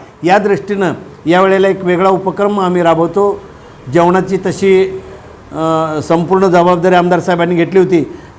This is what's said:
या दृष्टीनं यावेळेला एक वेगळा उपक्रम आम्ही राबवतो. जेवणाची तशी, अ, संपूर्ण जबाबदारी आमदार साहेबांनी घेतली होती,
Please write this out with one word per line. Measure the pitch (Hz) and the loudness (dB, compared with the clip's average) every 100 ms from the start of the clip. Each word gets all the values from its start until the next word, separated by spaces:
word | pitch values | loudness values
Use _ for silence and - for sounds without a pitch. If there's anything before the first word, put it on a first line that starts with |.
| - - | -14 -6
या | 156 196 | 0 2
दृष्टीनं | 202 196 - 202 185 139 - - 147 | 2 -2 -4 -4 -2 -4 -12 -10 0
यावेळेला | 175 190 190 196 | 2 4 2 2
एक | 190 | 0
वेगळा | 180 175 190 | -2 0 2
उपक्रम | 190 190 165 202 208 | 0 -2 -2 -2 0
आम्ही | 185 180 | -2 0
राबवतो. | 170 160 165 185 202 196 - - - - - | 0 0 0 0 -2 -2 -10 -20 -20 -20 -4
जेवणाची | 143 170 185 180 185 | 0 2 2 0 -4
तशी, | 190 165 196 185 190 190 - - - - - | -4 -2 2 2 2 -4 -14 -20 -20 -20 -14
अ, | 151 160 160 160 156 - | -6 -2 0 -2 -4 -2
संपूर्ण | 165 165 190 190 | -2 0 2 2
जबाबदारी | 175 175 180 180 | 2 2 2 2
आमदार | 180 175 180 | 2 2 0
साहेबांनी | 180 175 170 | 0 -2 0
घेतली | 175 170 190 | 0 0 2
होती, | 180 180 131 - - | 2 2 -2 -8 -18